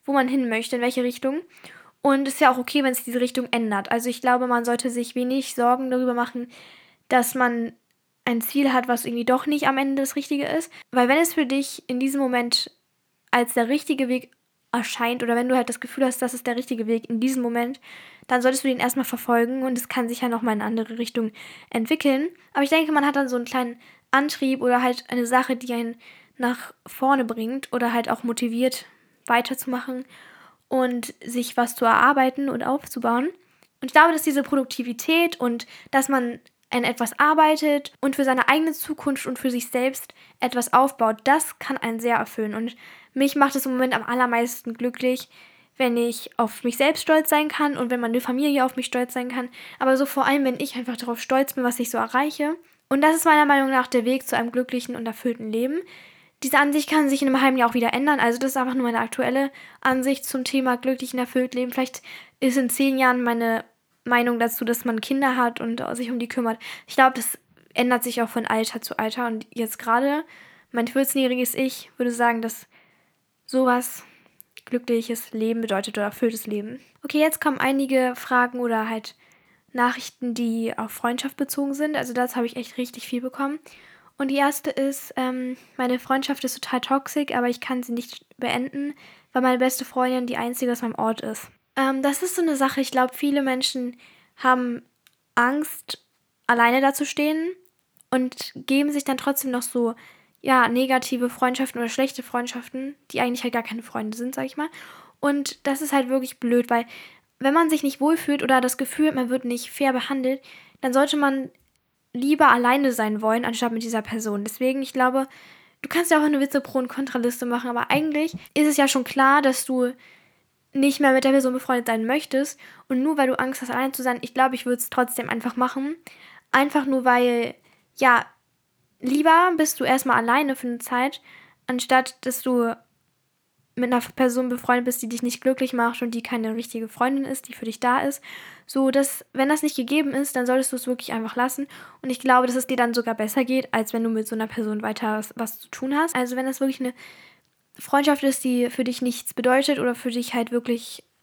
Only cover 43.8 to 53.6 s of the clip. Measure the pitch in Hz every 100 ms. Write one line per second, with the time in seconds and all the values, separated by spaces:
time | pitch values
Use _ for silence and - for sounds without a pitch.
43.8 | 254 254 220 247 247 233 240 - - 226
44.8 | 247 240 254 254 - - - _ _ -
45.8 | 262 233 233 233 - - 220 - 247 240
46.8 | 277 311 - 311 311 302 302 - 294 285
47.8 | 240 247 233 233 247 247 294 277 262 254
48.8 | 247 247 247 247 247 254 247 - - -
49.8 | 262 262 277 - 262 285 269 254 277 240
50.8 | 247 233 240 233 - 262 277 269 247 240
51.8 | 240 233 226 254 294 294 294 330 - _
52.8 | - 277 302 320 330 302 294 277